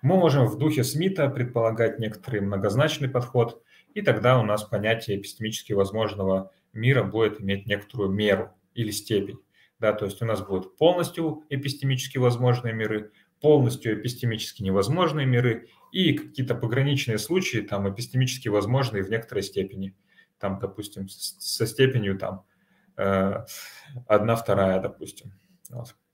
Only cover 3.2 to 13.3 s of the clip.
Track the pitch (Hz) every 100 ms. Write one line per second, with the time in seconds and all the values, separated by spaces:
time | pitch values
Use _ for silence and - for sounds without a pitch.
3.2 | 120 123 117 - _ _ _ 208 185 127
4.2 | 123 131 107 104 - 104 107 113 - 98
5.2 | - - 110 107 - 101 95 110 107 98
6.2 | 95 95 95 _ _ 110 120 135 98 110
7.2 | 107 - 98 98 98 101 - 107 98 101
8.2 | 104 95 - _ _ 123 107 101 - 104
9.2 | 95 - _ _ _ _ 110 107 101 -
10.2 | 113 101 98 92 - - 180 180 170 -
11.2 | 160 151 - 135 131 - 135 127 - 131
12.2 | 123 120 123 120 117 110 107 107 107 _
13.2 | _